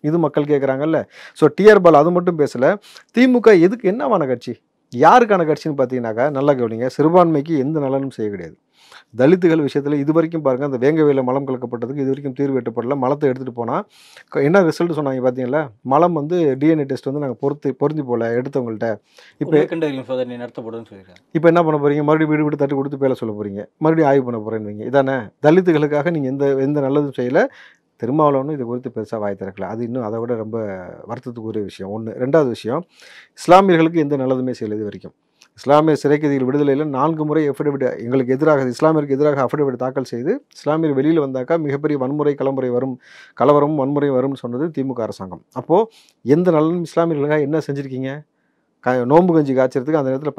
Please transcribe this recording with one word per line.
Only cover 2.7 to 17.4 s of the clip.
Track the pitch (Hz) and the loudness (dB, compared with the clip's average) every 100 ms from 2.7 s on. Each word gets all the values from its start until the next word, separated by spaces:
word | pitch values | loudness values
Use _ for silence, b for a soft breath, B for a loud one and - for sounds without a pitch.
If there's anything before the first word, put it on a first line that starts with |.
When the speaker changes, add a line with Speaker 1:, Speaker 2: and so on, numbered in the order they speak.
| 202 B B B - | 0 B B B 2
Speaker 1:
திமுக | 262 247 220 190 175 | 4 6 6 8 6
எதுக்கு, | 233 190 | 2 -2
என்னவான | 226 285 202 139 | -2 -2 0 0
கட்சி, | 120 - 113 _ _ _ | -4 -6 -14 _ _ _
யாருக்கான | 120 156 247 226 196 156 | 4 6 8 6 2 2
கட்சின்னு | 151 160 139 | -2 -4 -2
பாத்தீங்கன்னாக்கா, | 123 127 117 110 143 135 | -2 -2 -4 -2 -2 2
நல்லா | 143 | 0
கவனிங்க, | 135 117 113 123 - | 2 -2 -2 -6 0
சிறுபான்மைக்கு | 151 180 175 151 151 156 | 4 4 4 0 -2 -2
எந்த | 131 156 | -2 -2
நலனும் | 135 135 135 123 | -2 -4 -6 -6
செய்ய | 107 | -8
கிடையாது. | 98 82 - _ b b b b 110 | -8 -14 -18 _ b b b b 2
தலித்துகள் | 135 185 175 160 | 4 4 4 2
விஷயத்துல | 139 147 139 147 | 0 -2 -2 -2
இது | 143 | 0
வரைக்கும் | 160 165 165 | 0 0 -2
பாருங்க, | 143 127 | -2 -2
அந்த | 143 131 | -2 0
வேங்கவேல | 131 160 147 135 | 0 2 2 2
மலம் | 127 135 135 | 0 -2 -4
கலக்கப்பட்டதுக்கு | 127 123 120 117 143 | -8 -8 -8 -8 -6
இது | 135 | -4
வரைக்கும் | 139 143 131 | -4 -8 -4
தீர்வு | 139 127 | -2 -2
எட்டப்படல. | 117 117 117 143 | -4 -6 -4 -2
மலத்தை | 127 143 147 | -2 0 -2
எடுத்துட்டு | 127 127 120 | -2 -8 -8
போனா | 117 156 208 b b b _ | -6 -6 -8 b b b _
க-, | 143 143 | -2 4
என்ன | 196 | 4
ரிசல்ட் | 165 - 175 156 | 4 0 -2 -2
சொன்னாங்க | 143 131 127 | -4 0 -2
பாத்தீங்களா? | 127 123 147 139 _ | -2 -4 -4 -4 _
மலம் | 120 139 175 | 0 2 4
வந்து | 160 147 180 156 131 | 0 -2 0 0 2
டி | 151 | 2
என் | 160 | 0
ஏ | |
டெஸ்ட் | 139 127 139 | -2 -6 -6
வந்து | 143 | -6
நாங்க | 143 | -6
பொறுத்து, | 117 | -4